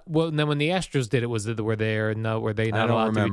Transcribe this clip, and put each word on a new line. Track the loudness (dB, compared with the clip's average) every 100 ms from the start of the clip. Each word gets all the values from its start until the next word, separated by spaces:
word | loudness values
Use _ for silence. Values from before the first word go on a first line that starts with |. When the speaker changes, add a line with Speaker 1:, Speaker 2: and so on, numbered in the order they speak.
| 0
Speaker 1:
well, | 0 0
and | 0
then | 0
when | 0
the | 0
Astros | 0 -2 -2 0
did | 0
it, | 0
was | -2 -2
it, | -2
were | -2 0
they, | 0 0 -2
no, | -2 -2 -2
were | -2
they | 0 0
Speaker 2:
I |
Speaker 1:
not | 2 2
Speaker 2:
don't |
Speaker 1:
allowed | 2 2
to |
be | 2
Speaker 2:
remember. | 2